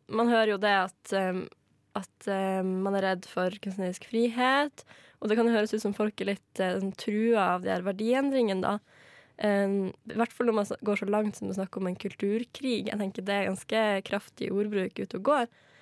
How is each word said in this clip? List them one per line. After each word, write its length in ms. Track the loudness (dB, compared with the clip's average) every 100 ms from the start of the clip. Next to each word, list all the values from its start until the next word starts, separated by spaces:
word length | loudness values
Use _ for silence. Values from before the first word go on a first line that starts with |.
| -4
man 220 | 0 4
hører 240 | 4 4
jo 40 | 2
det 140 | 4
at, 420 | 4 2 -4 -4
ehm, 340 | 0 0 -2 -6 -14 _ _ _ -8
at, 320 | -8 _ -4
ehm, 540 | -2 0 0 -2 -2
man 120 | 0 0
er 60 |
redd 240 | 0 -2 -4
for 240 | -4 -2
kunstnerisk 560 | -4 -8 -4 -4 -6 -4
frihet, 800 | 0 0 2 2 2 0 -4 -20 -20 -20 _
og 60 | 0
det 60 | 2
kan 100 | 4
høres 240 | 4 2
ut 80 | 0
som 120 | -2
folk 280 | 0 -2 -2
er 40 | -4
litt, 340 | -4 _ -2
eh, 200 | 0 0
sånn 160 | -2 -4
trua 600 | -2 0 4 4 4 2
av 80 |
de 60 | 0
her 120 | -2
verdiendringene, 800 | -2 -2 0 2 2 2 2 2
da. 180 | 0 -2 -6 -20 -20 -20 -20 -4
Ehm, 480 | 0 2 2 0 -2 -6 -8
i 40 |
hvert 180 | -2 -2
fall 160 | 0 0
når 60 |
man 120 | 2 0
sn-, 180 | -2
går 120 | -2 -2
så 100 | 0
langt 260 | 0 0 -4
som 140 | -6
å 40 |
snakke 240 | -4 -6 -4
om 100 | -4
en 80 | -4
kulturkrig. 920 | -8 -4 -2 0 -4 -6 -4 -2 -2
Jeg 100 | -4
tenker 240 | -4 -4 -2
det 80 | 0
er 140 | 0
ganske 520 | -4 -2 0 2 0 -2
kraftig 460 | -4 -6 -8 -4
ordbruk 420 | -2 0 -2 -2 -4
ute 200 | -6 -2
og 60 |
går. 240 | 2 2 0 _ _ -20